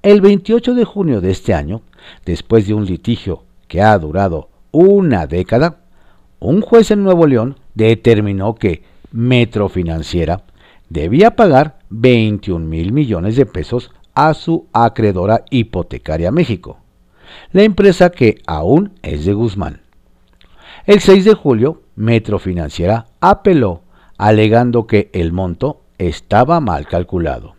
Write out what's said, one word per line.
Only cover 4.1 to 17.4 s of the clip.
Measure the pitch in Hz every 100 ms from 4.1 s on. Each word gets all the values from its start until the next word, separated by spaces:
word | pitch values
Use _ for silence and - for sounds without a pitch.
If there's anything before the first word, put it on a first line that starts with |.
| 85 98 80 - _ _
una | 147 190 202 175 101 76
década, | 87 90 117 165 160 _ _ _ _ _ _
un | 98 180
juez | - 233 220
en | 208
Nuevo | 196 180 160
León | 123 120 139 - 107
determinó | 110 113 120 107 104 98 101 110
que | 98 78 _ _ -
Metro | 113 123 123 120 110 98
Financiera | 92 85 80 78 87 80 87 _ _ _ _ _
debía | 80 80 131 220 226
pagar | 208 135 156 - -
veintiún | 113 127 120 110 101 101 85 80
mil | 80 87
millones | 135 135 92 95 120
de | 127
pesos | 90 76 120 - _ _ -
a | 151
su | 151 - 165 -
acreedora | 113 117 - 107 92 95 110 -
Hipotecaria | 131 113 92 - - - 156 85
México, | 151 131 92 - - _ _ _ _ - -